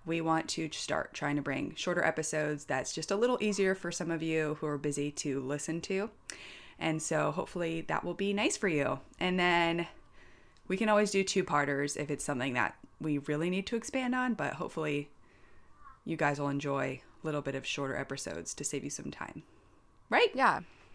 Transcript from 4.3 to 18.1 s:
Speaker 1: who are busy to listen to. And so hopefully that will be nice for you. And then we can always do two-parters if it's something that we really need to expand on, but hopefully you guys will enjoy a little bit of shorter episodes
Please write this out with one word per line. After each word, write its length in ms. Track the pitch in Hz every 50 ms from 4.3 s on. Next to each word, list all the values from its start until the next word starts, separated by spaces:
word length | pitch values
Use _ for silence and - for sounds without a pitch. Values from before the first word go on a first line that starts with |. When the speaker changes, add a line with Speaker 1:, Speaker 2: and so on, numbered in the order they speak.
| 160 160 156 151 151 -
Speaker 1:
who 60 | -
are 100 | 151 147 143
busy 320 | 135 147 139 143 143 147
to 300 | 147 - - 151 131 139
listen 400 | 131 131 143 147 - - 160 165
to. 300 | 156 - 196 190 202 233 - - - - - - - - - - - - - -
And 240 | 165 160 160 160 156
so 300 | - 160 156 151 151 147
hopefully 480 | - - - - 175 170 165 165 165 160 -
that 160 | - - -
will 100 | 175 175
be 180 | - 196 202 202
nice 220 | 202 220 330 415
for 120 | - - 190
you. 320 | 160 147 139 - 135 139 - - - -
And 220 | - 180 180 185
then 480 | 180 180 175 175 170 170 170 170 170 - - - - - - - - - - - - - - - - -
we 80 | 185
can 120 | 190 226 214
always 200 | 214 208 214 202
do 140 | 202 196 190
two-parters 720 | 190 - 190 180 - - 147 143 139 143 139 143 147 -
if 140 | - 147 143
it's 120 | 147 135 -
something 280 | - 143 123 123 135 123
that 240 | 123 107 76 - - - - - -
we 160 | - 156 147 143
really 300 | 139 - 147 147 165 175
need 160 | 185 190 196 -
to 80 | -
expand 380 | 226 233 - - 262 254 247 247
on, 200 | 254 254 254 226
but 180 | - 143 139 -
hopefully 540 | - - - - 165 156 151 147 147 143 - - - - - - - - - - - - - - - - - - - -
you 120 | - 165
guys 220 | 151 160 143 143 139
will 100 | 143 143
enjoy 500 | 139 143 143 143 139 139 135 135 135 143 - - - - -
a 40 |
little 160 | 156 151 147 -
bit 120 | 139 131
of 100 | 135 131
shorter 300 | - - - 143 135 135
episodes 580 | - 135 -